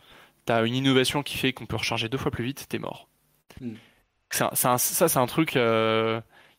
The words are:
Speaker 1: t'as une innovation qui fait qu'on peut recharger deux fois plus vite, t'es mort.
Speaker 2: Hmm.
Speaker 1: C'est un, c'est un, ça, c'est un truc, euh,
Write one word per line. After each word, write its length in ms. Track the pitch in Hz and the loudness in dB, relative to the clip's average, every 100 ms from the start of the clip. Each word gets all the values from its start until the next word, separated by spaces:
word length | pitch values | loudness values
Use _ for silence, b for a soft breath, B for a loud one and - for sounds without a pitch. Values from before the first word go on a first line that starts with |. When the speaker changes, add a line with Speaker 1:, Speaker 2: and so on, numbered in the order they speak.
| B B B B - | B B B B 0
Speaker 1:
t'as 200 | 113 113 | 2 2
une 100 | 127 | 2
innovation 480 | 135 131 127 143 | 4 4 4 0
qui 140 | 139 - | -4 -2
fait 140 | 131 | -2
qu'on 140 | - 117 | -2 -6
peut 100 | 113 | -4
recharger 320 | - 113 113 | -2 -2 -4
deux 100 | 135 | -4
fois 140 | 151 | -4
plus 140 | 120 120 | -4 -6
vite, 220 | 139 - | -6 -8
t'es 100 | - | -8
mort. 300 | - - - _ _ _ _ - | -8 -12 -18 _ _ _ _ -14
Speaker 2:
Hmm. 140 | 123 107 B B _ _ - | -12 -12 B B _ _ -8
Speaker 1:
C'est 160 | - 123 | -2 0
un, 60 | |
c'est 140 | - 131 | 2 2
un, 80 | 123 | 2
ça, 320 | - - - | 0 2 2
c'est 100 | 143 | 4
un 80 | 123 | 2
truc, 300 | - 160 135 | 0 0 2
euh, 640 | 117 113 110 110 113 113 - b b | 4 4 2 2 0 -2 -8 b b